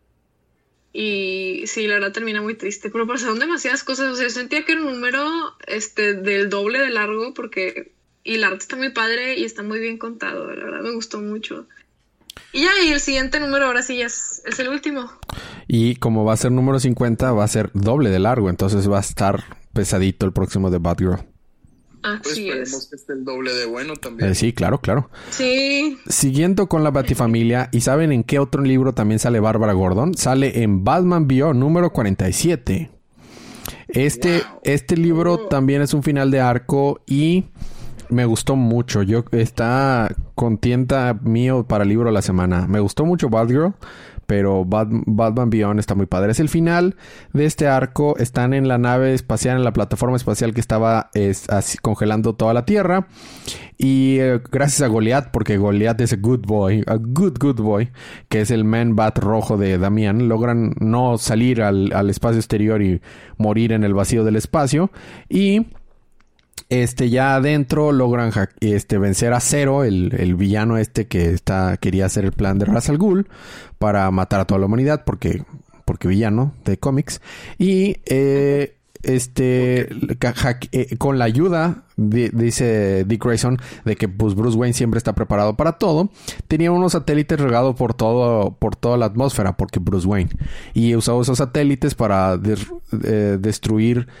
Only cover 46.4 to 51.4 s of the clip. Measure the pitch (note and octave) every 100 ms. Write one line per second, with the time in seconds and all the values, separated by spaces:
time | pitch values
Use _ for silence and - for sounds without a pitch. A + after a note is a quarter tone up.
46.4 | D3+ E3 E3 F3 F3+ - - - - C#3
47.4 | D3+ - D3 C3 C3 - D3 D3 A#2+ -
48.4 | B2 C3+ C3+ B2 B2 B2 C3 B2+ - A2
49.4 | B2 B2+ B2 A2 G2+ G#2+ B2 B2 B2 G#2
50.4 | A#2 A2+ A2+ A2 A2+ A2+ - G#2 G2+ F#2+